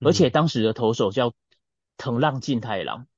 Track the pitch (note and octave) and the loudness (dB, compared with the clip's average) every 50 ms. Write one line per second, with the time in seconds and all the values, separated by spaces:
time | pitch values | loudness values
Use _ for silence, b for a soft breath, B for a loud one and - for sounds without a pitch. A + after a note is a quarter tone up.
0 | - C#3+ D#3+ - F3+ B2+ - D3+ D#3 E3 - B2+ A2 A2 G#2 - A#2 A2 A2+ - | 2 2 4 4 4 4 4 2 0 2 0 0 0 0 0 0 0 0 2 2
1 | B2+ G2 G2 C3 B2+ A#2+ A2 _ _ _ _ _ _ _ _ _ _ _ _ _ | 0 0 0 0 -2 -2 -2 _ _ _ _ _ _ _ _ _ _ _ _ _
2 | - C#3 A#2+ A#2 D#3 D3+ C3+ C3+ - - C3+ A#2 A2 A#2 G#2+ F#2+ E2+ B1+ A1 - | -8 -4 -2 0 0 0 0 -2 -4 -2 -2 -2 -2 -4 -6 -4 -4 -6 -8 -10
3 | B2+ _ _ | -12 _ _